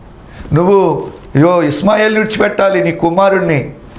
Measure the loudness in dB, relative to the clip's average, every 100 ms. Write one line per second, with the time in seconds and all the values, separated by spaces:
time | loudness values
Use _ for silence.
0 | -20 -20 -20 -16 -2 0 4 4 2 -2
1 | -8 -14 -4 2 2 2 0 0 0 2
2 | 0 0 -2 -2 -2 0 0 0 -2 -2
3 | -2 2 2 2 0 -2 -4 -12 -20